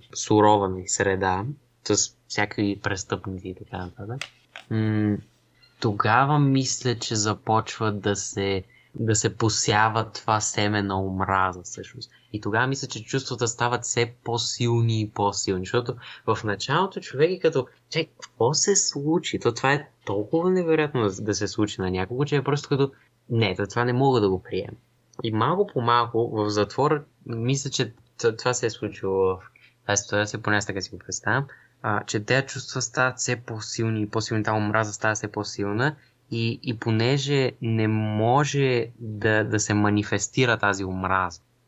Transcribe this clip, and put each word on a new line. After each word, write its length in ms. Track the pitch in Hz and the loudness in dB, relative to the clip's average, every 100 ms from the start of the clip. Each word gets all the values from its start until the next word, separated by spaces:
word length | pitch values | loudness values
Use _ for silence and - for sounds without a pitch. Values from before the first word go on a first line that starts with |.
| - | -10
сурова, 540 | - - 107 104 104 98 | -12 2 6 6 6 2
нали, 200 | 92 90 | -2 -6
среда, 560 | - 98 95 95 92 120 147 _ _ | -2 0 2 0 0 -4 -8 _ _
с 320 | - 101 - - _ | -2 0 0 -6 _
всякакви 520 | - 104 - 101 98 | -4 -4 -2 -2 -2
престъпници 640 | 98 95 - 98 95 92 92 | -4 -4 -4 -6 -6 -10 -10
и 60 | |
така 240 | 92 - 92 | -12 -12 -10
нататък, 500 | 90 - 101 131 - _ _ - - | -10 -12 -12 -10 -12 _ _ -20 -4
м, 460 | 110 110 107 104 101 - _ _ _ _ _ | 0 2 2 2 0 -4 _ _ _ _ _
тогава 580 | 117 101 110 117 139 151 | -2 2 4 6 6 6
мисля, 560 | 139 135 131 - 127 113 | 6 4 2 -2 -2 -2
че 180 | - 113 | -2 0
започва 760 | 107 104 - 110 110 - 110 | 0 0 2 0 0 -2 -2
да 240 | 104 101 101 | 0 0 -2
се, 460 | - - 98 98 - _ _ | -2 -2 0 -2 -4 _ _
да 200 | - 113 | -4 0
се 220 | 107 110 90 | 2 2 2
посява 760 | 113 - - 104 110 110 107 | 0 2 2 4 4 2 -2
това 280 | - - 107 | -6 0 0
семе 420 | - - 104 107 | 0 0 0 0
на 180 | 101 95 | 0 0
омраза 600 | 95 95 95 95 92 90 | -2 -2 2 2 2 -2
всъщност. 480 | 87 - - 120 - _ _ | -12 -14 -14 -16 -18 _ _
И 80 | 104 | -6
тогава 260 | 104 110 127 | -2 0 0
мисля, 220 | 135 127 | -2 -6
че 160 | 113 | -10
чувствата 440 | 107 135 - 123 117 | -4 -4 -4 -2 -4
стават 360 | - 120 120 | 0 -2 0
все 300 | - - 117 - | -2 -2 -2 -4
по-силни 760 | - 117 - - 120 117 113 113 | -4 -2 -2 -2 2 2 2 2
и 100 | 104 | -2
по-силни, 560 | - 101 - - 92 92 | 0 0 0 -2 -2 -2
защото 280 | 120 120 120 - - - | -2 -2 -8 -12 -10 -4
в 120 | 107 | -2
началото 560 | 107 98 - 147 190 190 | -2 -4 -2 0 0 -4
човек 300 | - 131 165 | -10 0 0
е 100 | 185 | 2
като: 260 | 165 147 123 _ _ | 0 0 -4 _ _
„Чай, 180 | 160 - _ | -6 -6 _
какво 320 | - _ 117 | -20 _ 0
се 220 | 151 - 196 | 2 2 2
случи?“ 640 | - 143 147 170 - 95 | 2 -2 0 0 0 -2
То 140 | 117 | -2
това 180 | 117 135 | 0 2
е 160 | 147 147 _ - | 2 -2 _ -6
толкова 440 | 101 104 165 180 | -4 0 0 2
невероятно 520 | 185 165 160 151 131 | 2 2 2 2 0
да, 200 | 104 92 | 0 0
да 120 | 107 | -2
се 140 | 101 101 | -2 -2
случи 320 | - 104 - | 0 -2 0
на 100 | 92 | -2
някого, 340 | 92 95 123 | -2 -4 -2
че 120 | 147 143 | 0 0
е 80 | |
просто 240 | 131 143 - | 0 -2 -2
като: 220 | 139 135 - _ _ _ | 0 0 -4 _ _ _
„Не, 240 | 117 107 92 | 0 2 0
то 100 | 101 | -2
това 180 | 120 | 0
не 80 | 120 | 0
мога 280 | 123 135 127 | 4 4 6
да 100 | 101 | 4
го 120 | 92 | 2
приема.“ 340 | - 92 - - _ _ _ - | -2 -6 -6 -12 _ _ _ -8
И 100 | 117 | -2
малко 380 | 107 123 180 202 | 0 2 2 0
по 80 | 139 | 0
малко 500 | 117 120 117 113 113 | 2 4 4 0 0
в 160 | 110 104 | 0 0
затвора, 520 | 104 101 - 147 151 147 _ - | 2 0 2 2 0 -2 _ -10
мисля, 440 | 117 117 135 139 | -4 -2 -2 -2
че 220 | - 117 - _ - | -2 -4 -4 _ -2
т-, 180 | 117 110 | -2 0
това 180 | 127 | -2
се 120 | 123 117 | 0 -2
е 40 | |
случило 640 | - 107 101 98 95 95 92 | -4 -8 -6 -2 2 2 0
в 40 | - _ - _ - | -8 _ -20 _ -4
тази 160 | 104 | -4
ситуация, 400 | - 104 104 107 | 0 -2 -2 -2
поне 140 | 110 104 | 0 0
аз 100 | 101 | 0
така 140 | 95 | -6
си 100 | 92 | -8
го 80 | 90 | -12
представям, 460 | - 92 - 120 139 - _ _ | -10 -6 -2 -2 -2 -10 _ _
а, 220 | 110 104 | -4 -4
че 160 | - 113 | -2 -6
тези 260 | 107 127 131 | 0 0 0
чувства 360 | - - 131 | -8 -8 -6
стават 360 | - - 127 - | -4 0 -2 -2
все 180 | - 123 | -4 -4
по-силни 680 | 120 110 - - 113 110 | -6 -10 -8 -4 -2 0
и 60 | 104 | -2
по-силни, 360 | 110 110 110 | -2 -2 -2
тази 120 | 107 110 | 0 0
омраза 360 | 104 110 107 | 2 2 0
става 220 | 101 110 | -2 -2
все 140 | 107 104 | -2 -4
по-силна 680 | 104 101 - 101 104 139 147 _ _ _ | -6 -6 -4 -4 0 0 -2 _ _ _
и, 300 | 117 113 117 | -4 -2 -4
и 160 | 131 113 | -6 -4
понеже 760 | 117 110 117 143 139 143 127 - | 0 2 2 2 0 0 0 -2
не 260 | 117 113 110 | -2 0 2
може 960 | 110 107 107 113 131 147 143 135 120 117 - | 0 0 2 4 4 2 2 2 2 -2 -8
да, 460 | 117 104 110 107 | -10 -2 2 2
да 160 | 104 107 | 2 0
се 140 | - | 2
манифестира 840 | 104 104 104 101 101 - - 127 110 | 2 4 2 0 -2 -2 0 2 2
тази 280 | 101 98 | 2 0
омраза 560 | 95 92 92 95 90 - _ _ | -4 -4 -2 0 -2 -6 _ _